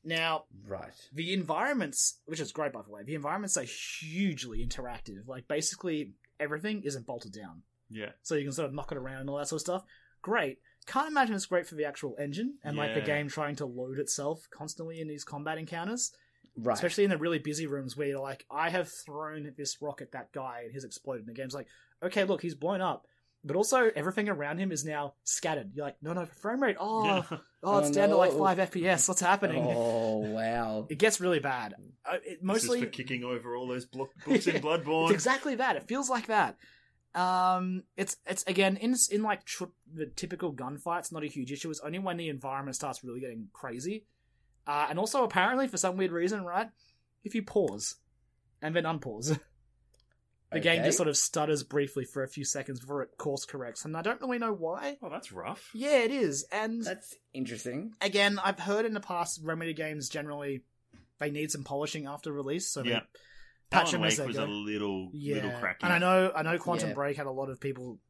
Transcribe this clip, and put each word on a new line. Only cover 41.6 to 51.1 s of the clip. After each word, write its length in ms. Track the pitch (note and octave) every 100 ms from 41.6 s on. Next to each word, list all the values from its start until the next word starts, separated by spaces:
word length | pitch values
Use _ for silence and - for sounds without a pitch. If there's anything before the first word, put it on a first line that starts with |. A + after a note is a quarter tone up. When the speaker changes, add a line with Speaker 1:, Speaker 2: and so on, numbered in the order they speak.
| E3
Speaker 1:
It's 100 | D3+
only 180 | D3 F3
when 180 | F#3+ E3+
the 120 | E3
environment 460 | C3+ C3+ C3+ C#3 B2+
starts 280 | D3 B2
really 160 | B2+ A#2+
getting 280 | B2+ A2+ G2+
crazy. 540 | - C3 A#2+ D#3 G#3+ _ _ _ _ _ _ -
Uh, 200 | D3 D3
and 80 | D#3+
also, 240 | G#3+ C#4
apparently, 440 | A#3 F#3 F#3 B3+ C4
for 100 | -
some 200 | F#3 F#3
weird 140 | F#3
reason, 340 | E3+ F3+ G#3 F3
right, 240 | F3+ A3+ _ _ _ _ _
if 120 | G#3 A3+
you 60 |
pause 520 | G3+ G#3 E3+ G2+ - - _ _ _ _ _ _
and 140 | D#3 E3
then 80 |
unpause, 540 | D#3+ D#3 C3+ G#2+ B2+ D3+ - _ _ _ _
<laughs> 580 | _ _ _ _ _ _
the 80 | D#3+
game 180 | E3 E3
just 40 | D3
Speaker 2:
Okay. 40 | G3
Speaker 1:
sort 100 |
of 80 | D#3+